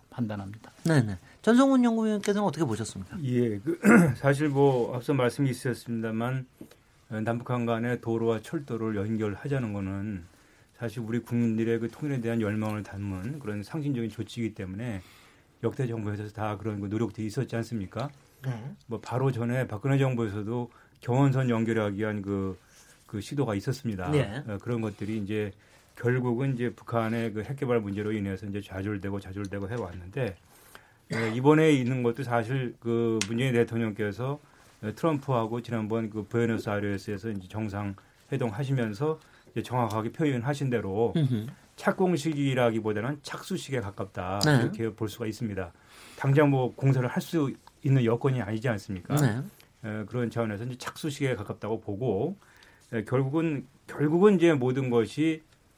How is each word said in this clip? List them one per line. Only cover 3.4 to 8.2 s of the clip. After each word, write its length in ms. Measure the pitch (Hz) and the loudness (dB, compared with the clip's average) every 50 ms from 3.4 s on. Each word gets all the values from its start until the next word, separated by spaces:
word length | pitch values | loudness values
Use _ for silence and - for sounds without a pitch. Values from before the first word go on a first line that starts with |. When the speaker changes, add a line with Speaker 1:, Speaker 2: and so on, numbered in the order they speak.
| 123 113 104 | 2 2 0
Speaker 3:
그, 220 | 98 107 156 170 - | -2 -2 -4 -2 4
<clears throat> 320 | - 208 240 214 175 143 113 | 6 8 10 10 8 6 4
사실 320 | - - 139 143 135 156 147 | 4 2 2 4 4 2 2
뭐 460 | 135 139 143 139 131 123 117 - 123 | 4 6 6 6 6 4 2 0 -2
앞서 180 | 120 117 - 147 | -4 -2 0 2
말씀이 360 | 131 123 120 - - 143 131 | 2 2 2 2 2 0 0
있었습니다만, 960 | 123 - - 127 113 - - 123 117 113 110 110 110 113 117 123 131 131 127 - _ - - - - - _ _ _ _ _ - | 0 -2 -4 -4 -4 -4 -6 -6 -4 -4 -4 -4 -2 -2 -2 -2 -2 -4 -6 -10 _ -20 -20 -20 -20 -20 _ _ _ _ _ -8
어, 100 | 110 110 | -6 -4
남북한 440 | 110 117 117 117 117 - 123 120 117 | -2 -2 -2 -2 -2 -2 -2 0 0
간의 360 | 117 113 113 117 123 120 117 | 0 0 0 0 -2 -2 -2
도로와 400 | - 117 113 113 | -2 -2 -2 0